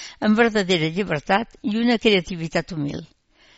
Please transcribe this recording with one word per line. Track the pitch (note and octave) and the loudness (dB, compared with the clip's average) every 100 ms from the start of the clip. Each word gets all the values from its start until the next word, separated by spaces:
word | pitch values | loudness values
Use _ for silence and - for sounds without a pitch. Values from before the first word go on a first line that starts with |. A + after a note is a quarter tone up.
| - - | -18 -4
amb | G#3+ G#3+ | 2 4
verdadera | A#3 G#3+ F3+ F3+ D#3+ | 4 2 0 2 0
llibertat | E3+ F#3 D3+ - G3 A#3 - | -2 -4 -4 0 0 -2 -8
i | A3+ A3 | -4 0
una | A#3 A3+ | 0 2
creativitat | A3+ G3 - F3 D#3+ F3 - | 4 2 0 -6 -4 -4 -4
humil. | D#3+ C#3+ E3 D#3+ _ _ _ _ | -6 -6 -6 -12 _ _ _ _